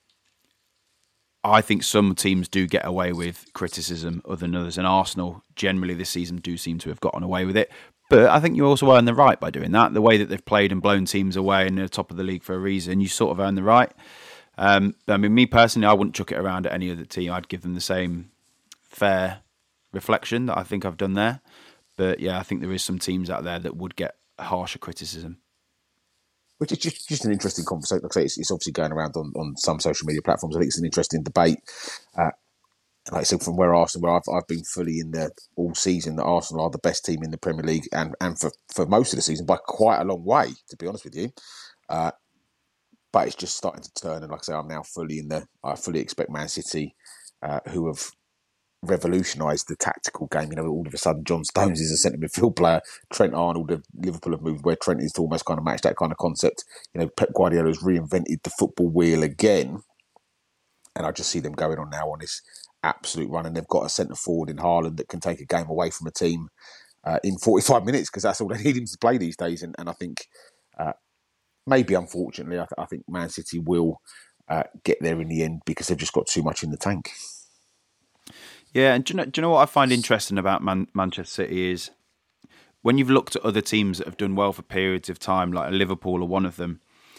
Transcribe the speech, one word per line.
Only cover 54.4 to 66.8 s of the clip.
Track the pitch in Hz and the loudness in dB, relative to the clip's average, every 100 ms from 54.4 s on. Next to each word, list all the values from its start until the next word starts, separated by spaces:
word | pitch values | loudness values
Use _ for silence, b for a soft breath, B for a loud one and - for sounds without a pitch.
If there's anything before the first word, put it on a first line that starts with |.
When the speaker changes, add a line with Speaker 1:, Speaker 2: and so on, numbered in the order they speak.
Speaker 2:
moved | 80 76 82 | -4 -2 0
where | 80 | 0
Trent | - 85 | 0 0
is | 78 | -2
to | - | -2
almost | 80 80 - | -2 -2 -4
kind | 78 | -2
of | |
match | 78 - | -2 0
that | - - | 0 0
kind | 82 | -2
of | 78 | -2
concept. | 85 78 - - - B B | -4 0 0 -2 -18 B B
You | 85 | -4
know, | 80 | -4
Pep | - 95 | 0 0
Guardiola | - 92 85 80 | 4 4 4 2
has | 80 | 0
reinvented | 92 87 78 92 - 80 | 0 0 0 -2 -2 -6
the | - | -6
football | - - - 87 | -2 -2 2 0
wheel | 82 85 80 | 4 4 2
again. | 76 71 107 92 65 101 _ _ _ _ _ _ _ _ _ _ _ - | 0 2 4 4 0 -8 _ _ _ _ _ _ _ _ _ _ _ -6
And | 78 | -6
I | |
just | - - | -4 -4
see | 87 | -4
them | 76 | -6
going | 76 87 78 | -4 -2 -2
on | 76 | -8
now | 73 78 | -8 -8
on | 78 | -8
this | 78 - B B B - | -12 -14 B B B -4
absolute | 82 - - 85 71 | -4 -4 -6 -6 -6
run. | 82 82 | -6 -6
And | 82 | -8
they've | - | 0
got | 82 - | 0 0
a | |
centre | - 87 | -4 -4
forward | - - 82 80 | -4 -4 -4 -4
in | 73 | -2
Haaland | 87 85 82 80 | 2 2 0 -6
that | - | -10
can | 87 | -6
take | 90 80 | -6 -6
a | 69 | -4
game | 85 78 | -4 -2
away | 80 85 | -4 -4
from | - 82 | -4 -10
a | |
team, | - 85 82 80 _ B B | -2 -2 -2 -8 _ B B